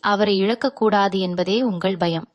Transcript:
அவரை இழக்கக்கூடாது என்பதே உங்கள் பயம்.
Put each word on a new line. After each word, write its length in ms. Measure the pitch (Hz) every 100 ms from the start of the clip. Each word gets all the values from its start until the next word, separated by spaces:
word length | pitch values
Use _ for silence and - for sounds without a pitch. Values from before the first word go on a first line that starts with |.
அவரை 340 | 202 202 208 196
இழக்கக்கூடாது 800 | 196 240 269 - 220 202 196 190
என்பதே 440 | 185 175 180 214
உங்கள் 340 | 254 180 185 185
பயம். 300 | 175 165 -